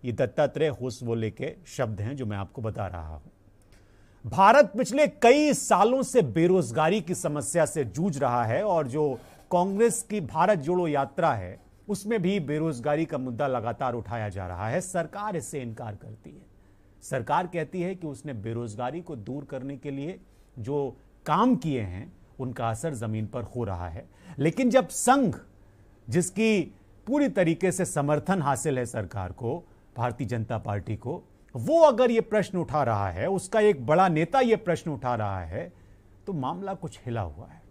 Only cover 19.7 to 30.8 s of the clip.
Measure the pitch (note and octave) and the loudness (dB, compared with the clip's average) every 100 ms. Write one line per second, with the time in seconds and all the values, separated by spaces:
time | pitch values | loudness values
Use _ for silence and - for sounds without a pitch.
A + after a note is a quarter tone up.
19.7 | C#3 D3 C#3 C#3+ F#3+ - _ - - A2 | -10 -8 -8 -8 -10 -18 _ -20 -12 -4
20.7 | C#3+ C#3 - - _ - D#3+ A#3+ A#3 E3 | -4 -4 -8 -20 _ 0 4 4 4 2
21.7 | C3 G2 F2+ C3+ - - - C3 A#2+ A#2 | -2 -4 -8 -12 -18 -20 -10 -8 -4 -4
22.7 | A2 E3 C3+ A2 A2 G#2+ B2+ G#2+ B2+ A2+ | -2 -6 -6 -4 -4 -4 -6 -8 -6 -6
23.7 | F2+ F2 E2 - - - E3 D3 D#3+ B3+ | -4 -8 -10 -16 -20 -18 -2 -2 2 4
24.7 | B3+ F3 - - C4+ A#3+ A#2 - - - | 4 2 -2 4 4 4 -2 -12 -20 -20
25.7 | - - - - C3 F3+ - A3 G#3+ D3+ | -20 -20 -20 -4 -2 -2 0 2 2 0
26.7 | - - - - C#4+ C#4 F3 E3+ E3 F#3 | -8 -20 -20 -2 2 2 2 0 2 0
27.7 | F3+ F3 D#3 C#3+ D3+ - F#3+ C#3+ C3+ D#3+ | 0 -2 0 0 0 0 0 0 0 0
28.7 | C3 A#2+ B2 F#2+ G2+ F#2 - A#2 E3 - | -2 -2 -6 -6 -6 -8 -6 -6 -6 -10
29.7 | - _ - A#2+ A#2+ B2+ A#2+ G#2+ A2+ F2 | -20 _ -4 -4 -4 -6 -4 -4 -6 -4
30.7 | G2+ | -6